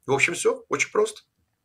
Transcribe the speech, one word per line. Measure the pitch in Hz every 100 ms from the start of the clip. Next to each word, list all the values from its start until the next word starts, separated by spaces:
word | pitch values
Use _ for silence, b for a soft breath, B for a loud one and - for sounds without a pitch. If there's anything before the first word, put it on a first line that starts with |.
| -
В |
общем, | 135 170
все | 170 226 262 -
очень | 139 -
просто. | 208 214 - _ _ _ _